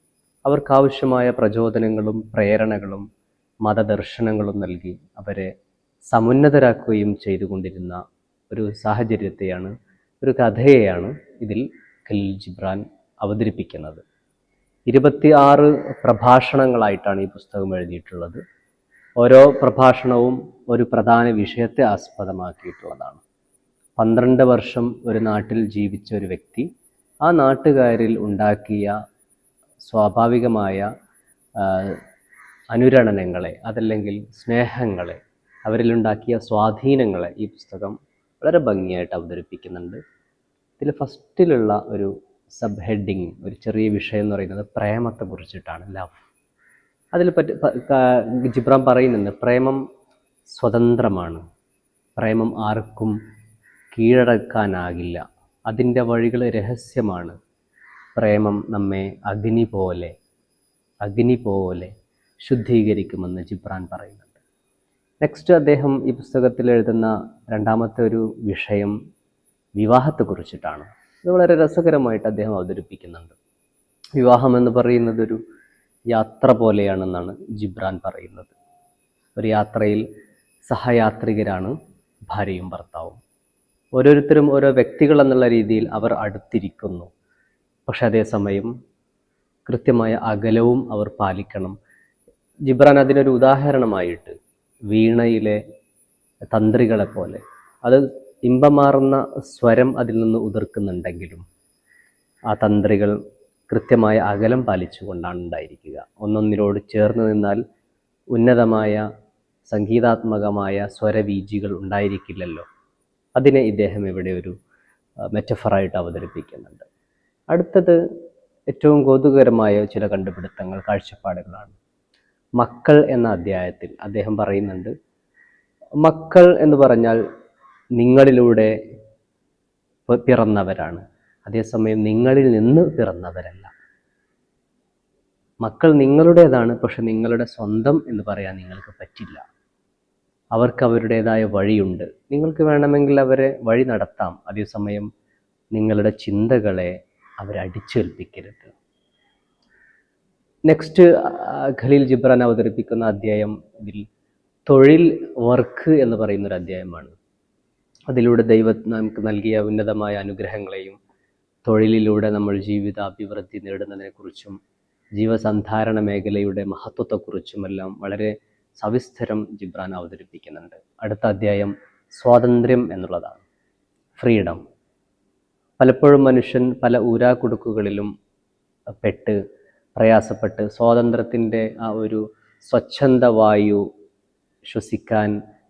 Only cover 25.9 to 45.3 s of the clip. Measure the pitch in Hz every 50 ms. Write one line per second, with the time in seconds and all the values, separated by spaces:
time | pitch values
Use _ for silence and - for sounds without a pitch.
25.9 | 98 95 - - 110 104 98 92 92 90 _ _ - - 135 180 - _ _ _
26.9 | _ _ _ _ _ - 151 160 175 165 139 135 135 131 - 160 143 135 127 120
27.9 | 117 110 113 110 113 104 98 104 101 98 107 104 104 104 - - 107 104 101 101
28.9 | 101 107 107 - _ _ _ _ _ _ _ _ _ _ _ _ _ _ - -
29.9 | - 113 107 104 90 120 117 117 120 123 117 120 113 107 101 98 95 95 98 104
30.9 | 120 - _ _ _ _ _ _ _ _ _ _ - 104 98 95 95 92 95 98
31.9 | 90 - - _ _ _ _ _ _ _ - - - _ _ - 113 117 123 127
32.9 | 127 131 120 110 104 98 92 90 87 90 90 85 - - - 113 107 117 113 110
33.9 | 110 107 101 104 101 104 101 - _ _ - - 117 117 120 117 - 123 127 113
34.9 | 98 90 90 85 87 - _ _ _ _ _ _ _ _ - 110 110 113 117 117
35.9 | 117 117 110 110 107 104 - - 117 110 - - 110 104 107 110 104 107 - 135
36.9 | 139 135 127 107 95 90 87 87 90 - 107 98 - _ - _ - 92 101 98
37.9 | 104 - _ _ _ _ _ _ _ _ - 147 165 175 147 120 104 95 92 92
38.9 | 92 90 90 - - 90 85 85 87 85 85 - - 87 - 90 90 90 87 87
39.9 | 98 123 151 _ _ _ _ _ _ _ _ _ _ _ _ _ _ - 143 147
40.9 | 147 - 143 127 - - _ _ _ - 185 170 151 123 110 107 104 104 - -
41.9 | 113 98 101 98 98 - _ _ _ _ _ _ _ - 123 110 104 104 92 95
42.9 | 110 104 101 95 98 95 90 82 80 - - 95 - - - 110 104 110 110 110
43.9 | 104 101 - - - 104 104 104 104 95 95 90 95 101 104 - - 120 110 104
44.9 | 107 117 117 117 117 117 113 92